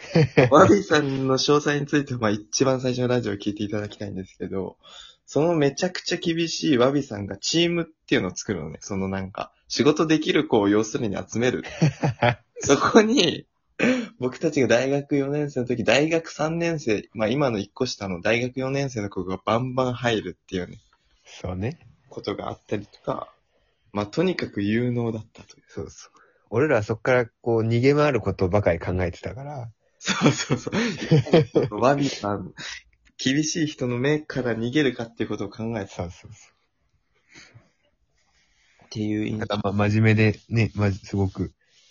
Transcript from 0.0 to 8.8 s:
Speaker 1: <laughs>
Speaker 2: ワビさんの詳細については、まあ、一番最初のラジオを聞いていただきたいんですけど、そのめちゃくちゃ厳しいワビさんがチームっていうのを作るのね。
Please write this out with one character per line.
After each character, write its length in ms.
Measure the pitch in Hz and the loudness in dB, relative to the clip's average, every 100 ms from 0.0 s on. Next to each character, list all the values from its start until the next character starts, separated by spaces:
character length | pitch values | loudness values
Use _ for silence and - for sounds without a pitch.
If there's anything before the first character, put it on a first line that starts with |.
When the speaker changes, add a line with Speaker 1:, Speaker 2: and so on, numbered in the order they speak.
| - 165 | 0 2
Speaker 1:
<laughs> 280 | 147 - 127 | 4 6 8
Speaker 2:
ワ 160 | 147 185 | 8 8
ビ 160 | 202 | 6
さ 160 | - 151 | 4 2
ん 280 | 139 135 131 | 2 0 0
の 100 | 131 | 2
詳 240 | - 147 | 4 2
細 180 | 147 143 | 2 -2
に 60 | 147 | 0
つ 120 | 151 | 0
い 60 | |
て 120 | 135 123 | 0 0
は、 40 | |
ま 80 | 107 | 0
あ、 40 | |
一 340 | 104 - - 131 | 0 -2 0 2
番 160 | 131 | 2
最 120 | 131 | 0
初 100 | 123 | 0
の 40 | 123 | 0
ラ 140 | 123 | 0
ジ 80 | 113 | 0
オ 40 | |
を 20 | 101 | -4
聞 160 | 104 | -4
い 40 | 101 | -4
て 80 | |
い 60 | 104 | -4
た 100 | 107 | -4
だ 80 | 104 | -6
き 100 | - | -10
た 100 | 101 | -10
い 40 | |
ん 40 | 95 | -10
で 100 | 95 | -12
す 120 | - | -12
け 100 | 95 | -8
ど、 300 | 95 92 - - - - _ - | -6 -8 -12 -20 -20 -20 _ -4
そ 160 | 139 | 0
の 140 | 165 165 | 2 2
め 180 | 139 | 0
ち 120 | 139 180 | 0 -4
ゃ 40 | |
く 120 | - | -4
ち 140 | - 175 | -6 -4
ゃ 20 | |
厳 320 | 170 165 165 | -2 -2 -4
し 240 | - 165 | -2 0
い 40 | 127 | 2
ワ 140 | 127 | 2
ビ 100 | 143 | 0
さ 140 | 135 104 | -4 -8
ん 120 | 101 | -10
が 100 | 101 | -8
チ 220 | - 160 | -2 0
ー 120 | 170 | 0
ム 120 | 170 | 0
っ 20 | 160 | -6
て 300 | _ - 131 | _ -2 0
い 20 | |
う 40 | |
の 60 | 95 | 0
を 80 | - | -4
作 180 | - | -6
る 60 | 90 | -6
の 100 | 78 | -8
ね。 100 | - | -12